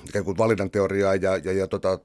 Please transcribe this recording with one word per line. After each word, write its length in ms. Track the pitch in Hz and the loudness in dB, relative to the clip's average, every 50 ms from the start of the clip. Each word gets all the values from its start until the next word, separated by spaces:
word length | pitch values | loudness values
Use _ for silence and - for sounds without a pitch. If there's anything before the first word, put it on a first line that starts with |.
| - - | -8 -6
ikään 160 | - 104 92 | -4 -4 -2
kuin 140 | 90 92 82 | -2 0 2
valinnan 320 | 110 113 113 92 98 92 | 2 2 2 2 0 0
teoriaa 440 | - 104 98 92 98 98 98 98 98 | 0 0 0 2 0 2 2 2 2
ja, 220 | 98 87 95 95 | 2 2 0 0
ja, 160 | 92 73 95 | 0 -2 -2
ja 140 | 92 98 95 | -2 0 0
tota, 320 | 90 - 95 85 95 95 90 | -2 -2 -2 0 -2 -2 -2